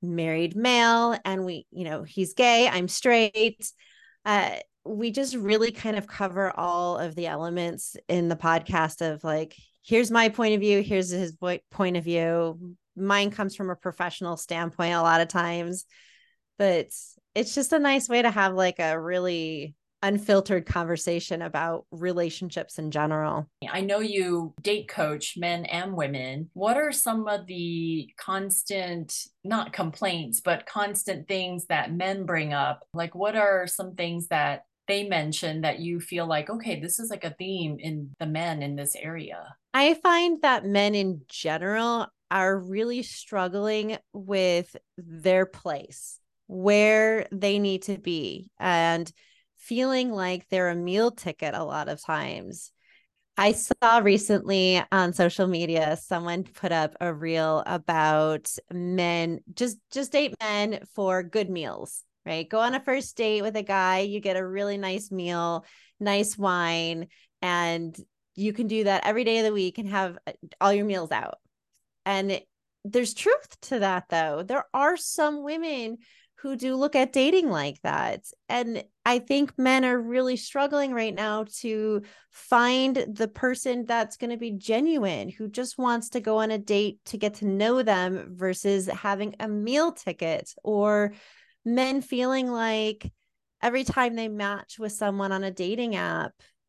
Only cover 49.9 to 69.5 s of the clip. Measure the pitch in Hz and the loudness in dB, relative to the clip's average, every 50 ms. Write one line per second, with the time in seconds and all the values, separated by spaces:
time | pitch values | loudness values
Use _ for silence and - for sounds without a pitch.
49.9 | 262 254 254 247 220 196 185 180 180 180 - _ 190 185 180 175 170 175 175 180 | 0 0 0 -2 -2 -2 -2 -2 -4 -4 -4 _ 0 0 2 0 0 -2 -2 0
50.9 | 185 208 226 240 233 - - 170 151 - 160 147 120 151 165 147 143 151 147 143 | 2 2 2 2 0 -2 -8 -8 -6 -4 -6 -4 -4 -4 -4 -4 -4 -4 -4 -6
51.9 | 151 147 - - 160 151 - 131 - - - - - 170 - - _ _ _ _ | -6 -8 -6 -4 -4 -2 -2 -4 -6 -8 -10 -12 -14 -14 -16 -18 _ _ _ _
52.9 | _ _ _ _ _ _ _ _ _ - 196 208 220 - - - - - 247 226 | _ _ _ _ _ _ _ _ _ 2 4 4 4 2 0 -2 0 4 6 8
53.9 | 233 233 202 208 208 202 208 - 208 196 - - 196 190 185 185 185 180 - - | 8 8 8 6 6 4 4 2 2 2 2 2 2 4 4 4 4 4 2 2
54.9 | 190 190 185 175 175 - 175 175 - - 190 185 180 165 170 165 165 160 156 151 | 2 4 4 2 4 4 2 2 4 2 0 2 2 0 0 0 2 2 2 2
55.9 | 160 - - - 190 170 170 170 170 180 190 - - - - 175 170 160 156 151 | 0 -2 -2 -4 -4 -2 -2 -2 -4 -4 -4 -6 -10 -6 -2 0 2 2 0 0
56.9 | - - 175 175 160 147 160 165 165 160 160 160 156 151 - - - 175 - - | -2 -4 -4 -4 -4 -4 -4 -2 0 2 2 2 2 2 0 0 -4 -4 -2 0
57.9 | 170 160 156 156 156 156 156 156 156 151 - - - - - _ 180 175 175 180 | 2 4 4 6 6 6 4 4 2 0 -4 -6 -10 -10 -10 _ -8 -6 -4 -2
58.9 | 180 185 175 170 170 170 165 170 165 - - - 170 - 240 247 208 - _ _ | 0 0 2 2 2 0 0 -2 -4 -6 -8 -14 -6 -4 -4 -4 -4 -8 _ _
59.9 | - 262 277 - - 277 294 269 214 - 220 214 208 208 208 226 208 - - - | -6 -6 -6 0 0 0 0 0 -2 -4 -4 -2 0 0 0 0 -2 -6 -8 -12
60.9 | _ - 196 190 185 185 180 170 - 220 202 180 185 170 151 117 69 50 - - | _ -2 0 0 0 0 -2 -2 -2 -2 -2 0 -2 -4 -4 -6 -6 -8 -10 -10
61.9 | - - - _ _ _ _ - 165 160 160 160 - 220 226 240 254 262 262 285 | -12 -14 -14 _ _ _ _ -6 -6 -6 -4 -2 0 0 2 2 0 -2 -2 -2
62.9 | 254 277 - - - - 233 214 214 214 202 220 208 214 202 196 196 190 185 185 | -2 -2 -2 -6 -6 -2 0 0 0 0 0 -2 -2 -4 -4 0 0 2 4 4
63.9 | 185 190 202 202 202 208 202 196 185 185 190 185 185 196 202 202 202 202 196 190 | 4 2 2 0 -2 -4 -2 -2 -2 0 -2 -2 -2 -2 -2 -2 -2 -2 -4 -4
64.9 | 185 196 208 - 196 185 175 175 175 170 170 170 170 - - - - - - _ | -4 -4 -6 -6 -8 -6 -4 -2 -2 0 0 0 -2 -4 -6 -10 -20 -20 -20 _
65.9 | _ _ 208 202 202 202 202 202 - 208 196 190 180 175 175 165 165 165 165 165 | _ _ -2 0 2 2 2 0 -2 0 0 2 2 2 2 2 0 0 -2 -2
66.9 | 165 165 170 - _ _ _ _ _ _ - 180 175 175 175 170 165 170 170 165 | -4 -6 -8 -10 _ _ _ _ _ _ -2 0 0 2 2 0 0 -2 -4 -6
67.9 | 165 - - - _ _ _ _ _ - 202 214 208 220 240 202 220 220 214 202 | -10 -14 -20 -20 _ _ _ _ _ -4 -2 -2 -2 -2 -4 -2 0 2 2 2
68.9 | 196 185 - 202 214 226 247 226 226 226 220 220 | 2 2 2 0 0 2 2 2 2 2 2 2